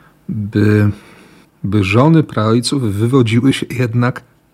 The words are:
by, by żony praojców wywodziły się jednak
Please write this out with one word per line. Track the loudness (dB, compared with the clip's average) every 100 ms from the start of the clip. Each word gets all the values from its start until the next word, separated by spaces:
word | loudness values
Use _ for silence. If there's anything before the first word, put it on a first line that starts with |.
| _ _ -10
by, | -8 -4 0 2 2 2 -2 -12 -20 -20 -20 _ _
by | -4 -2
żony | 0 2 4 4
praojców | 2 -2 0 0 0 -4 -4
wywodziły | -2 0 2 2 2 0
się | 0 -4
jednak | -6 -4 -2 -2 -4 -14 _ _